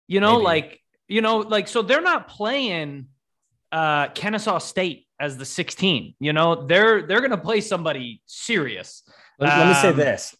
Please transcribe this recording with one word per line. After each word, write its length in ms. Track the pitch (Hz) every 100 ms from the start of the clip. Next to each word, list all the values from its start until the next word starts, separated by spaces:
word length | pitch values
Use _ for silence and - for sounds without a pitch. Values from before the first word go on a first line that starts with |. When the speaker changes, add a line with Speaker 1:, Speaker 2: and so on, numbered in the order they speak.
| _
Speaker 1:
you 120 | 190
know, 140 | 208 233
Speaker 2:
Maybe. 60 | 190
Speaker 1:
like, 360 | 160 131 - _ _ _
you 140 | 208
know, 160 | 220 220
like, 300 | 214 214 175
so 160 | 233
they're 180 | 202 285
not 260 | 359 302 -
playing, 800 | - 208 277 247 170 147 139 135 _ _ _ _ _ _
uh, 360 | 160 156 147 139
Kennesaw 500 | - 202 214 214 175
State 460 | - 190 185 131 _ _
as 180 | 147 131
the 60 | 135
sixteen, 680 | - 165 - 190 139 80 -
you 120 | 143
know, 340 | 151 165 165 143
they're, 360 | 175 220 214 160
they're 140 | 208
gonna 160 | 269 202
play 220 | 156 220
somebody 640 | 208 185 160 139 123 110 _
serious. 800 | - - 214 135 95 92 - _ _ _ _
Speaker 2:
Let, 200 | 143 147
let 100 | 143
me 60 |
say 160 | 139 147
Speaker 1:
Um, 80 | 147
Speaker 2:
this. 360 | 143 95 - -